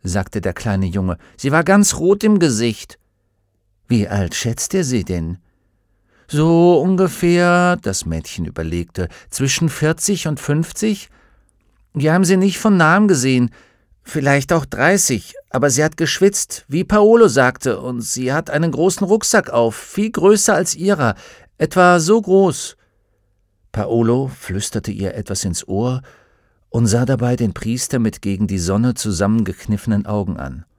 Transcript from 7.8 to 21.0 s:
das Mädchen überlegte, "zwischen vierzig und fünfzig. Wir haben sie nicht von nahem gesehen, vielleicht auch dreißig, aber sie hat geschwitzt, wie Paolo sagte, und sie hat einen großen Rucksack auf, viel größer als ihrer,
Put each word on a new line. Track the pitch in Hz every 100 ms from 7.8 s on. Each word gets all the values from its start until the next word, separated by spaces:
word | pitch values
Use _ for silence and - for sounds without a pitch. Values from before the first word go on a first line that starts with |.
das | - 95 -
Mädchen | 80 80 - 80
überlegte, | - 82 87 85 - 87 - -
"zwischen | - 135 - 165
vierzig | - 156 160 - 196 165
und | 143
fünfzig. | - 147 165 - 220 202 - _ _ _ _ _ _ _ _
Wir | - 151
haben | 170 185
sie | 185
nicht | 196 175
von | 220 190
nahem | 156 180 208
gesehen, | 165 127 131 123 - _ _ _ _
vielleicht | - 156 143 143 135
auch | 170 143
dreißig, | - 143 196 - 120 - - _
aber | 127 139
sie | 127
hat | 151 -
geschwitzt, | 160 - 196 202 - - _
wie | 143
Paolo | 180 208 208 233 220
sagte, | 123 127 123 131 98
und | 123 123
sie | 113 - 127
hat | 143 -
einen | 147 165
großen | 156 175 180 190
Rucksack | 220 - 220 -
auf, | 117 117 104
viel | - - 214
größer | - 185 214 - 190
als | 180 -
ihrer, | 185 190